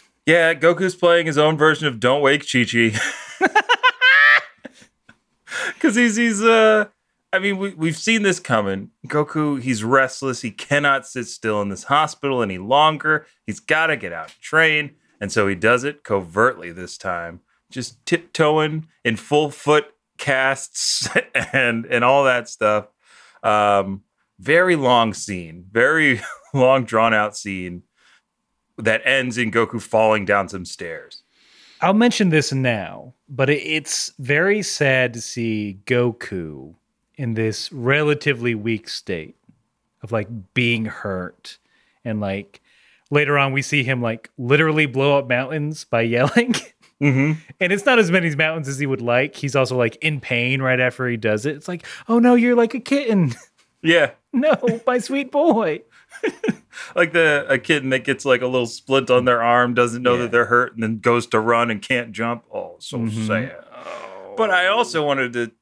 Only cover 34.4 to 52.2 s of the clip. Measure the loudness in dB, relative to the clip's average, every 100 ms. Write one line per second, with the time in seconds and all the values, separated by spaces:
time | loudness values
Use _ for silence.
34.4 | 2 0 -2 -2 2 2 0 -4 -12 -6
35.4 | -4 -4 -6 -8 -2 0 0 -2 -8 -8
36.4 | -8 -12 -18 -20 _ _ _ -10 -6 -2
37.4 | -2 -4 -10 -6 0 0 0 0 -2 -2
38.4 | -2 -4 -4 -4 -6 -14 -8 -10 -10 -20
39.4 | _ _ _ _ _ _ -6 -4 -4 -10
40.4 | -8 -2 0 0 -4 -8 -8 -6 -8 -14
41.4 | -20 -20 _ _ _ _ -8 -6 -4 -6
42.4 | -10 _ _ _ _ _ -2 0 2 2
43.4 | 0 -2 -2 -2 0 -2 -2 -6 -10 -8
44.4 | 0 2 2 0 0 0 2 2 0 -2
45.4 | -2 -4 -6 -8 -4 -2 0 2 2 2
46.4 | 0 -2 -6 _ _ -2 0 2 0 -2
47.4 | -8 -4 -2 0 2 4 4 2 0 0
48.4 | 0 -2 -6 -4 -4 -2 0 2 0 -4
49.4 | -2 0 0 0 -2 -2 -4 -4 -4 -2
50.4 | -2 -2 0 0 0 -2 -4 -2 -2 -2
51.4 | -2 -6 -10 -12 -12 -12 -2 2